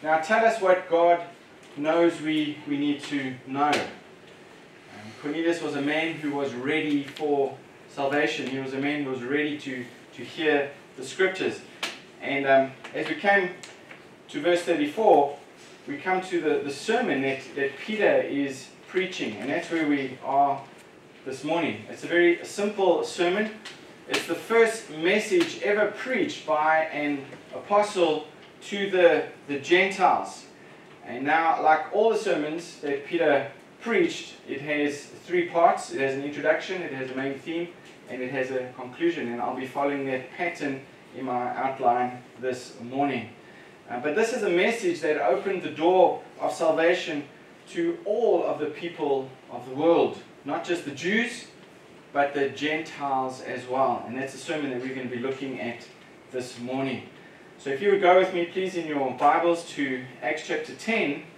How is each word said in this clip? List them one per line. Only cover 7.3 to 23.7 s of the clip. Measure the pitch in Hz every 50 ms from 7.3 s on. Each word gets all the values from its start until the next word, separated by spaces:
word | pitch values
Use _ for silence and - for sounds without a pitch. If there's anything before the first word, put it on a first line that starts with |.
| 143 139 139 - - - - - - - - -
salvation. | - - 143 139 143 147 151 - - - 131 123
He | 131 135
was | 135 131 135
a | 135
man | 139 143 147 147 143
who | 131
was | 127 120
ready | 120 123 143 147 151 151 147 147
to, | - 139 127 127 120 - - - - - -
to | - 123
hear | - - 165 160 151 151 143 143 139 - - - - -
the | - -
scriptures. | - - - 190 185 185 - - - - - - - - - - - - - - - - -
And, | - 139 139 139 139 135
um, | 135 135 135 131 - - - - -
as | 151 156 156
we | 156
came | 151 - 202 202 202 185 180 180 - - - - - - - - - - - - - - -
to | - 147
verse | 143 175 175 170
thirty-four, | - 175 170 151 147 147 - 220 220 190 - - 143 - - - - - - - - - - - - -
we | 143 -
come | - 190 185 185
to | 180 - 175 170
the, | 156 151 143 139 139
the | 143
sermon | 135 - - - 226 247 240 185 143 131 135
that, | 135 123 - - - -
that | - 208 - - -
Peter | - - 214 208 196 165 - -
is | 170 - 135 143 139 135 131 - - - - - - -
preaching, | - 185 185 185 - - 147 117 107 107
and | 113 135
that's | 151 170 170 -
where | 165 165 160 147
we | 147 139 135 127 131 - -
are | 131 131 139 143 143 - - - - - - - - - - - - - - -
this | 135 120 - -
morning. | 147 160 170 165 123 104 107 - -
It's | - - -
a | -
very | 165 175 175 175 170 - -
simple | - - - 208 208 - - 190 175 165 156 -
sermon. | - - - 175 175 185 208 214 220 - - - -